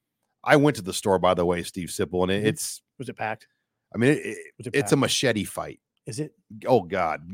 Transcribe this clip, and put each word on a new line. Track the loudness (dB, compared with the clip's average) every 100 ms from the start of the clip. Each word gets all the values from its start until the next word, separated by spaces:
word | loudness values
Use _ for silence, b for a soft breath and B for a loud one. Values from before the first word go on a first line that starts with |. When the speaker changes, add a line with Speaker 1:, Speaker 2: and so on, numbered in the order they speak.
| _ _ _ _
Speaker 1:
I | 4 6
went | 6 2
to |
the | -4
store, | -4 0 4
by | 4
the | 4
way, | 2 0
Steve | -4 -8 -8
Sipple, | -6 -4 0
and | 0
it, | 0
Speaker 2:
Mm-hmm. | 0
Speaker 1:
it's | -2 -6 -10 _ -14
Speaker 2:
Was | -12
it | -8
packed? | -8 -8 _ _ _ _ _
Speaker 1:
I | 0
mean, | 2
it, | 2
it, | -2 -12 -14 -16
Speaker 2:
Was | -6
it |
Speaker 1:
it's | -4 2
a |
Speaker 2:
packed? | 2
Speaker 1:
machete | 2 0 0 0
fight. | -4 -6 -10 -12 _ _ -12
Speaker 2:
Is | -10
it? | -10 -14 _ -8 2
Speaker 1:
Oh, | 2
God! | 2 -2 -2 -2 -6